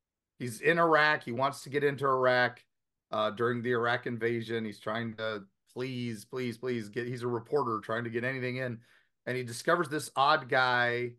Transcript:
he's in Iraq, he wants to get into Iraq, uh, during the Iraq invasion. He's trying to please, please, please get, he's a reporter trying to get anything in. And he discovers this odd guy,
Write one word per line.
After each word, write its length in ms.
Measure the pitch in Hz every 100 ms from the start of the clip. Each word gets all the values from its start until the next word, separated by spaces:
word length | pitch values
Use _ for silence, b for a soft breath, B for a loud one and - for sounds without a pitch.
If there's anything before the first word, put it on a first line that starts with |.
| _ _ _ -
he's 220 | 120 107
in 180 | 143 170
Iraq, 460 | 165 151 151 151
he 80 | -
wants 300 | 117 139 135
to 80 | 147
get 120 | 139
into 240 | 143 131 139
Iraq, 560 | 131 127 127 123 - _ _ _ _ _
uh, 200 | 110 107
during 300 | 104 117 123
the 120 | 120
Iraq 340 | 120 117 120 131
invasion. 580 | 120 117 117 110 113
He's 140 | 110 101
trying 360 | 107 113 117 107
to 260 | 110 104 98 _ _
please, 520 | 120 131 123 120 110
please, 320 | - 127 127 113
please 300 | 127 120 104
get, 180 | 113 120
he's 160 | 123
a 60 | 120
reporter 520 | 120 117 147 127 107
trying 240 | 101 113
to 60 | 117
get 140 | 117
anything 320 | 123 135 123 127
in. 220 | 127 117 b b b _ -
And 100 | 127
he 60 |
discovers 460 | 120 120 - 175 147
this 220 | 151 147 -
odd 320 | 139 151 127
guy, 640 | 135 127 123 120 120 123